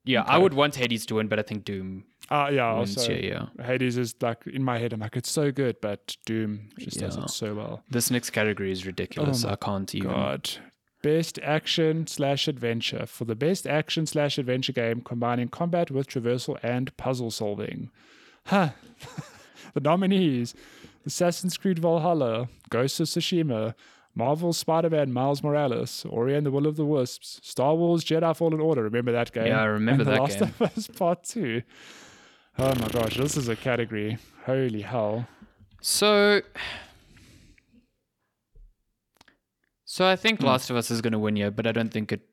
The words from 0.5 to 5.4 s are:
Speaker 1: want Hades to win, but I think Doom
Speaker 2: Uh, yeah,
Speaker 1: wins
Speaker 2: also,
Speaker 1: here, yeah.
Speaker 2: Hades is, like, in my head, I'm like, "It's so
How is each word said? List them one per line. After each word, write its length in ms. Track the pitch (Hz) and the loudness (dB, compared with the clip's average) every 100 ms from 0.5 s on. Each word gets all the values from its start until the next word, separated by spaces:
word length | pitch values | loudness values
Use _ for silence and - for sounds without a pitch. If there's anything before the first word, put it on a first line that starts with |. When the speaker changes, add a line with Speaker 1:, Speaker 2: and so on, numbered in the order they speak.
Speaker 1:
want 220 | 139 143 135 | 4 2 2
Hades 300 | 120 113 - | 0 0 -2
to 80 | 110 | -2
win, 120 | 107 | 0
but 120 | 107 | 0
I 40 | |
think 200 | - 104 101 | -2 -6 -6
Doom 400 | 98 95 95 - _ - | -6 -8 -10 -14 _ -2
Speaker 2:
Uh, 200 | 147 143 | 0 2
yeah, 220 | 139 117 113 | 2 2 0
Speaker 1:
wins 200 | 101 101 | -2 -2
Speaker 2:
also, 160 | 117 | -2
Speaker 1:
here, 340 | - 95 - - - | -2 -4 -4 -8 -8
yeah. 80 | 123 | -2
Speaker 2:
Hades 320 | 127 127 120 | 2 2 0
is, 180 | 117 - | -4 -2
like, 240 | 120 113 - | -4 -4 -6
in 160 | 139 | -2
my 140 | 131 117 | -2 0
head, 140 | 117 | -2
I'm 60 | 110 | -4
like, 160 | 110 123 | -6 -6
"It's 140 | - | -4
so 220 | 160 | 0